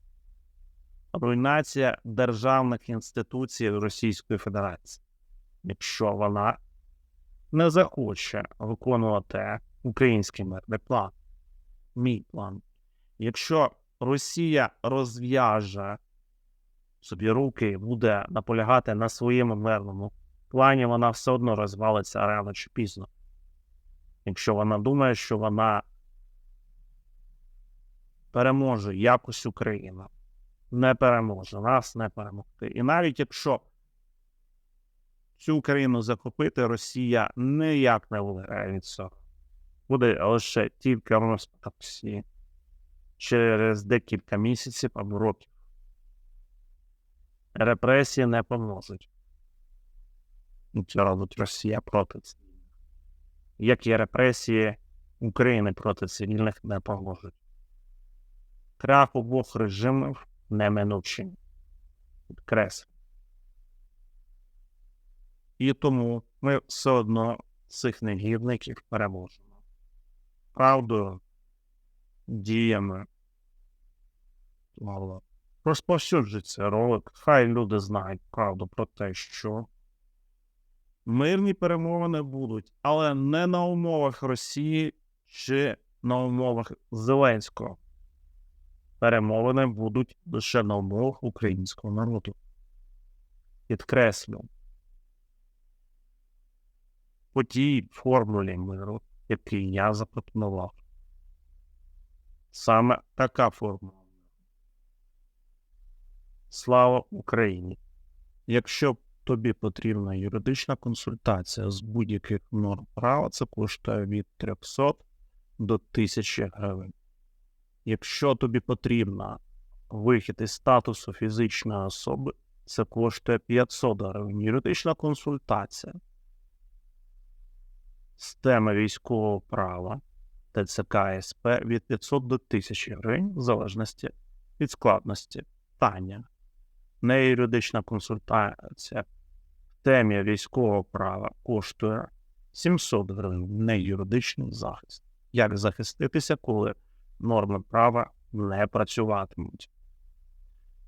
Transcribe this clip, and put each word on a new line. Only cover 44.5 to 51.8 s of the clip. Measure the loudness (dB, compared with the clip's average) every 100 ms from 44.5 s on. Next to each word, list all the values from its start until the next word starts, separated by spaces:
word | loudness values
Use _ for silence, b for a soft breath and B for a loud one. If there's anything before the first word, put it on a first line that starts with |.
| 0 -4 -6 -6
або | -4 -6 0
років. | 0 0 _ _ -20 -20 -20 _ -20 -20 -20 -20 -20 _ -20 -20 _ _ _ _ _ _ _
Репресії | 0 2 2 4 6 4 2 2
не | 2
поможуть. | 0 -4 -4 -8 -12 -16 -16 _ _ _ _ _ -20 -20 _ -20 -20 -20 _ -20 _ -20 -10 -8 -4
Це | 0
робить | 2 2 -4 -4
Росія | -6 -4 -4 -4